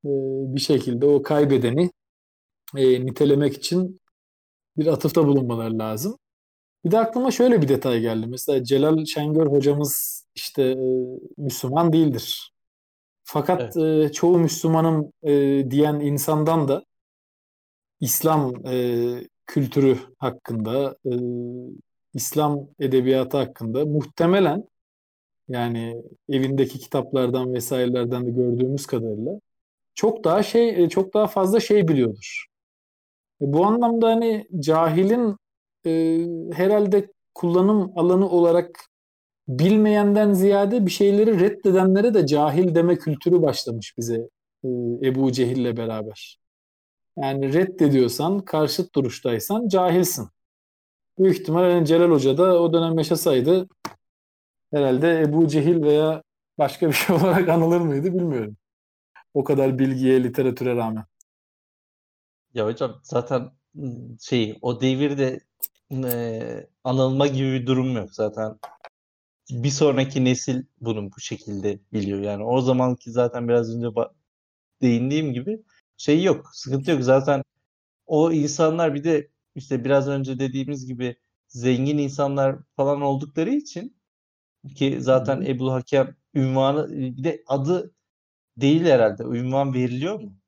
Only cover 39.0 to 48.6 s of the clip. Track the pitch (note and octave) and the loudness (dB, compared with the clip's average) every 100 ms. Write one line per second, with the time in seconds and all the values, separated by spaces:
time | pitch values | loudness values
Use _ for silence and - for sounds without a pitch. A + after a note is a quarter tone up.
39 | _ _ _ _ - B2+ F3 G#3+ G#3+ G#3 | _ _ _ _ -10 0 2 4 4 4
40 | G#3 G3+ G#3 F#3+ G3 G3 G3+ A#3+ F#3 - | 4 4 4 4 4 4 2 2 0 2
41 | G3+ G3+ A3 G3 F#3+ - G3+ F#3 F#3+ F#3+ | 4 4 4 4 2 2 2 4 4 4
42 | A#3 G#3+ D3 D3 D3+ D3+ F3+ E3 E3+ E3+ | 4 2 2 2 2 2 2 2 2 2
43 | D#3 C#3+ F3 F3+ D#3 B2 - A2+ - - | -2 -4 2 2 2 0 -6 -10 -10 -10
44 | A2+ A2+ A#2+ _ _ _ C3 B2 A#2+ A#2+ | -6 -6 -6 _ _ _ -6 -4 -4 -2
45 | C3 C3 C3 B2 A#2+ B2+ B2 A#2 A2+ A2 | -2 0 0 0 -2 0 -4 -4 -6 -8
46 | G#2+ G#2+ - - _ _ _ _ _ _ | -10 -14 -20 -20 _ _ _ _ _ _
47 | _ - C3+ C#3 C#3 D#3 F#3 F#3 D3+ C3+ | _ -8 -6 -2 0 0 0 2 2 4
48 | A#2+ A#2+ D#3 G3 F#3+ D#3 | 2 0 -2 -2 -2 -2